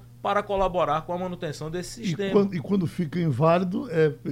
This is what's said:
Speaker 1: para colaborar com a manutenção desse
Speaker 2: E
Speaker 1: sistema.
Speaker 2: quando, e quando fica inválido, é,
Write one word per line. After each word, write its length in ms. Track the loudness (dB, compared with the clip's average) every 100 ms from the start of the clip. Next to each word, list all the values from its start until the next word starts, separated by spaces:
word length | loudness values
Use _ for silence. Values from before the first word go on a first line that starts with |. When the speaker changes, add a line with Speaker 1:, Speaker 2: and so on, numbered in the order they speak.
| -16 -6
Speaker 1:
para 200 | 0 0
colaborar 600 | 0 0 2 2 2 0
com 100 | -2
a 40 | -4
manutenção 520 | -6 -6 -8 -6 -6
desse 300 | -6 -8 -6
Speaker 2:
E 40 | -4
Speaker 1:
sistema. 240 | -2 2
Speaker 2:
quando, 220 | 2 2
e 60 | -2
quando 260 | -2 0 0
fica 340 | -2 -4 0
inválido, 680 | 0 4 4 4 2 -4 -2
é, 220 | 2 2 0 -8